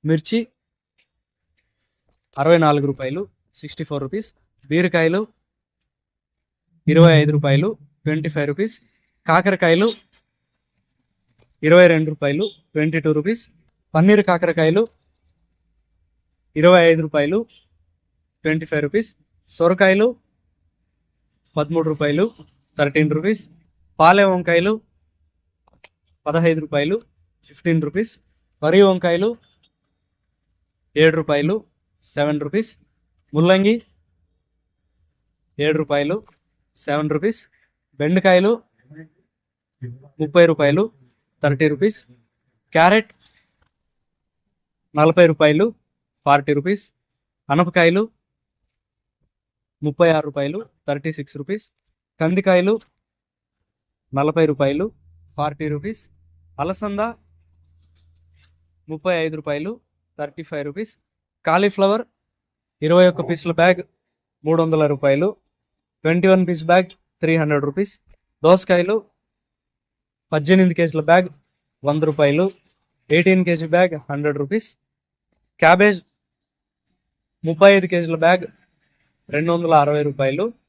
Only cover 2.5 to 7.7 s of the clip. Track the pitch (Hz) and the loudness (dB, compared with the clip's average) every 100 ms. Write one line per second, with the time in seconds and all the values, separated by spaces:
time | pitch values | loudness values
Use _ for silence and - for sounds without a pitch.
2.5 | 170 156 147 139 135 131 151 202 _ _ | 4 4 2 -2 -6 -8 -10 -12 _ _
3.5 | _ 147 - 160 143 135 196 220 _ _ | _ -20 -16 -10 -8 -8 -10 -12 _ _
4.5 | _ 139 156 180 170 160 185 214 _ _ | _ _ -2 -2 0 0 -2 -6 _ _
5.5 | _ _ _ _ _ _ _ _ _ _ | _ _ _ _ _ _ _ _ _ _
6.5 | _ _ _ - 165 165 156 147 147 143 | _ _ _ 0 6 6 6 2 0 0
7.5 | 139 185 | 0 0